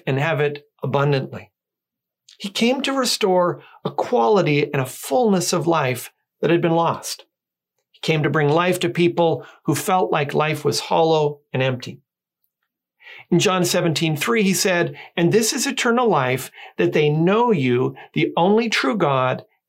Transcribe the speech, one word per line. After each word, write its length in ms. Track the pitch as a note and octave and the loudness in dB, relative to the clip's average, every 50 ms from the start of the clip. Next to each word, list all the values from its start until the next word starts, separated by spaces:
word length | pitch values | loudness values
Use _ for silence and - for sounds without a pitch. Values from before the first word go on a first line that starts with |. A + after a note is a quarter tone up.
| - - | -6 -4
and 100 | C3+ C3+ | -2 -2
have 220 | C#3+ E3 D#3+ C#3 | 0 0 0 0
it 260 | D3+ D3 D3 - - _ _ _ | -2 -2 -2 -6 -14 _ _ _
abundantly." 680 | - C#3 B2 C#3+ C#3+ D3 C#3+ C3+ B2 - - G#2 G2 - _ _ _ _ _ _ _ _ _ _ _ _ _ _ _ - - - | -6 -2 0 0 2 2 2 0 -2 -4 -10 -14 -16 -18 _ _ _ _ _ _ _ _ _ _ _ _ _ _ _ -20 -18 -14
He 120 | - G3+ | -12 -10
came 320 | - - A3+ A#3+ B3+ C#4+ | -4 0 0 0 0 0
to 120 | - C4+ C4+ | -2 -2 -2
restore 680 | C4+ B3+ A#3 - - - G3 F#3 F3+ F3+ F3+ C#3+ - - - - - - | -2 -2 -2 -2 0 0 2 2 2 2 0 -2 -6 -10 -20 -16 -12 -10
a 60 | C#3+ | -8
quality 720 | - - - - - A#3+ A#3 - - C3+ C3 D3 D3 C#3+ D3 D3 - | -6 -6 -4 -2 0 0 2 4 4 4 4 2 2 0 0 0 -2
and 80 | C#3+ | -4
a 40 | C3 | -4
fullness 680 | A#2+ - - - - C4+ B3+ B3 A3 G3 F3+ F3 - - | -4 -6 -12 -6 -2 0 2 2 2 2 2 0 0 -2
of 140 | F3+ F3+ E3+ | -2 0 0
life 440 | E3+ D#3+ C#3+ B2+ B2+ A#2+ - - - _ _ _ _ _ | 0 0 0 -2 -2 -4 -8 -14 -18 _ _ _ _ _
that 100 | - D3 | 0 0
had 100 | E3+ E3+ | 2 2
been 160 | E3+ E3+ E3 | 2 2 2
lost. 500 | E3+ E3+ - A#2+ - - - - - - _ _ _ _ _ _ _ _ _ _ _ _ _ | 2 0 0 -2 -4 -6 -12 -12 -14 -16 _ _ _ _ _ _ _ _ _ _ _ _ _
He 80 | _ - | _ -8
came 240 | - - D#3+ D#3 D3+ | -4 -2 0 0 0
to 80 | D3+ | 0
bring 180 | C#3+ D#3 D3 C#3+ | 0 2 2 2
life 300 | D3 E3 F3 F3+ F3+ F3+ | 2 2 2 0 0 -2
to 100 | - E3+ | -2 -4
people 560 | F3 E3+ F3 E3+ E3+ - E3+ E3 D#3+ - - - - - _ | 0 2 2 2 2 2 0 0 0 -2 -6 -12 -20 -10 _
who 100 | - D3+ | -4 -2
felt 360 | D3 - - F#3+ F#3 F#3+ - | -2 0 0 0 0 0 0
like 220 | - D#3+ D3 C#3 D3+ | 0 -2 -2 -2 -2
life 320 | D3 D3+ D#3 D#3 C#3 - | -2 -2 -2 -2 -4 -2
was 140 | D3 - - | -4 -2 -4
hollow 640 | - - - - E3 D#3+ D#3+ D#3 D3+ D3 D3 - _ _ - | -2 -2 0 2 2 4 2 2 2 0 -2 -6 _ _ -4
and 80 | C3 | -2
empty. 400 | C3 C3 B2+ B2 - - - - _ _ _ _ _ _ _ _ _ _ _ _ _ _ _ _ _ _ _ _ - - - - - - | -2 -2 -2 -4 -8 -12 -16 -16 _ _ _ _ _ _ _ _ _ _ _ _ _ _ _ _ _ _ _ _ -20 -20 -20 -20 -4 0
In 80 | - E3+ | 2 2
John 260 | - - F#3 F#3 F3 | 2 2 2 0 0
seventeen 540 | F3 - F#3 F3 E3+ D3+ - E3 D#3+ D#3 C#3 | 0 0 0 0 0 0 0 0 -2 -2 -2
three, 240 | - - A#3 A3+ | -2 -2 0 2
he 140 | G#3 F#3+ F#3+ | 2 2 2
said, 420 | F3+ - G#3 F3+ F3 E3+ C#3+ - - - - _ | 0 0 0 2 0 0 -2 -4 -10 -18 -10 _
"And 160 | - E3+ E3+ | 0 2 4
this 220 | D3 G#3+ A#3 A3+ - | 4 2 2 0 -2
is 140 | C4 - C#4 | -2 -4 -4
eternal 400 | C4+ - - B3 A#3 A#3+ B3+ A3+ | -4 -2 0 0 2 2 2 2
life, 400 | F#3 D3 C3 B2+ B2+ C3+ C3+ - - - - - - - | 2 2 2 0 -2 -4 -6 -10 -16 -20 -20 -10 -4 -2
that 160 | F3+ F3 - | -2 0 2
they 180 | F3 D3+ D3 | 2 2 2
know 400 | D3 D#3 D#3+ F3 G3 A3 A#3+ B3 | 2 2 2 2 2 2 2 2
you, 440 | A3 D#3+ C3 B2+ B2 B2 B2+ C3+ C3+ - - - - | 2 2 2 2 2 0 0 -2 -4 -8 -14 -8 -4
the 200 | D3+ D#3 - - | -2 -2 0 0
only 340 | - E3+ F#3+ G#3 A3 A#3+ A#3 | 2 2 4 4 2 2 0
true 280 | - - - C4+ B3+ G3+ | -2 -2 -2 -2 -2 0
God, 480 | E3+ C#3+ C#3 C3 B2+ B2+ B2+ B2+ - _ _ _ _ | 0 0 2 2 0 0 -2 -4 -8 _ _ _ _